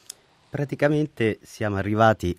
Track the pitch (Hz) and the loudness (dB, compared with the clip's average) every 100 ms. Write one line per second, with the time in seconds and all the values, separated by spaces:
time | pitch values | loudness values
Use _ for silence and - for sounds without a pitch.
0 | _ - _ _ _ - 143 143 147 151 | _ -20 _ _ _ -8 -8 -2 0 0
1 | 151 - 113 101 - - 107 98 98 107 | -4 -2 -2 -2 -12 -8 -4 -4 -2 4
2 | 113 110 87 | 4 4 -2